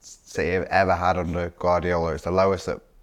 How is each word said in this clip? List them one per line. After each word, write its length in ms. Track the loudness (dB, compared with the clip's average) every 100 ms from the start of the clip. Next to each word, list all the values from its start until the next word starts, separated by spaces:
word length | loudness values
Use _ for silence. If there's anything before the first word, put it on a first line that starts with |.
City 500 | -20 -20 -14 -6 -2
have 120 | -2
ever 300 | 0 2 2
had 220 | 2 2 0
under 340 | -2 -4 -6 -4
Guardiola. 560 | 0 2 2 0 -2
It's 100 | -4
the 60 | -2
lowest 360 | 2 2 2 -4
that 140 | -10 -10 _